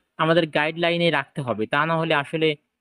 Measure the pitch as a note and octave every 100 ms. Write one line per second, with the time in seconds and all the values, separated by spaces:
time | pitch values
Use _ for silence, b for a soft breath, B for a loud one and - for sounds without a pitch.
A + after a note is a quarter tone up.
0 | _ - D#3+ E3+ D#3+ D3+ D3+ E3 E3+ E3+
1 | E3+ C#3+ C3+ - B2 G#2 A2 C#3+ D#3+ E3
2 | E3 D3+ C#3 D#3+ D#3+ D3+ _ _